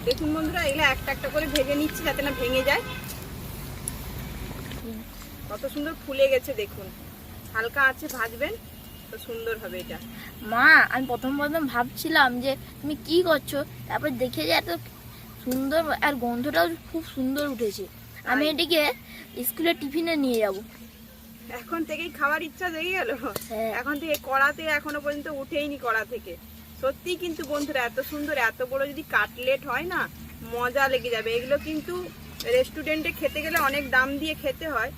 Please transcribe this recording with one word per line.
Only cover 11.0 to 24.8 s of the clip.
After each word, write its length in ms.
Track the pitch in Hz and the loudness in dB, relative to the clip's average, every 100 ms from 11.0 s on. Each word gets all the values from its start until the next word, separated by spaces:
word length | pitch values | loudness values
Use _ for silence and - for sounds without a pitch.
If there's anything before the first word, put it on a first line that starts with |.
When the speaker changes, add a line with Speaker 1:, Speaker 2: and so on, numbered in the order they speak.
| 262 | 0
Speaker 2:
প্রথম 320 | 240 262 285 | 0 0 2
প্রথম 280 | 294 320 285 | 2 2 2
ভাবছিলাম 720 | 240 247 - 320 320 262 247 | 2 0 -2 2 6 6 6
যে 160 | 269 269 - - | 0 -2 -6 -8
তুমি 120 | 285 294 - | -6 -6 4
কি 160 | 339 | 4
করছো, 360 | 349 294 - 285 - - - | 6 4 2 -4 -4 -8 -4
তারপর 220 | 214 294 | -2 -2
দেখে 320 | 240 254 320 | 0 -2 0
যে 80 | 311 | 2
এত 180 | 320 - 339 - - - - - - | 2 2 -6 -8 -16 -16 -16 -16 -10
সুন্দর, 380 | 254 262 269 311 320 - | -4 -2 2 2 2 2
আর 120 | 294 | 2
গন্ধটাও 540 | 277 240 240 262 320 339 330 - | 2 -2 0 0 4 2 0 -6
খুব 100 | 330 320 | -6 -6
সুন্দর 300 | - 254 277 294 | -4 -2 0 -2
উঠেছে। 360 | 233 220 196 185 - - - | 0 -2 -2 -10 -12 -16 -10
আমি 200 | - 254 | 0 4
Speaker 1:
তাই? 100 | 302 | 4
Speaker 2:
এটিকে 260 | 311 320 330 294 508 - - - - | 2 4 4 4 0 -10 -16 -12 -4
স্কুলে 280 | 247 - 330 | -4 2 2
টিফিনে 400 | 339 277 294 330 311 | 2 0 -2 2 2
নিয়ে 220 | 269 226 | 4 4
যাব। 180 | 208 196 220 - - - - - - - - | 2 0 -8 -16 -18 -18 -20 -20 -20 -18 -12
Speaker 1:
এখন 300 | - - 339 | -12 -4 -2
থেকেই 260 | 311 302 330 | -2 -2 -4
খাওয়ার 300 | 233 285 311 | 0 2 2
ইচ্ছা 280 | 320 - 359 | 0 -4 -2
জেগে 220 | 320 349 | -2 0
গেল? 180 | 381 240 254 247 196 - | 0 0 -2 -2 -6 -6
Speaker 2:
হ্যাঁ। 220 | 214 220 | -2 -2
Speaker 1:
এখন 220 | 220 254 294 | -2 -2 -2
থেকে 180 | 320 294 | 0 -2
কড়াতে 400 | - 269 277 294 | 2 4 4 2
এখনো 360 | 320 294 | 0 0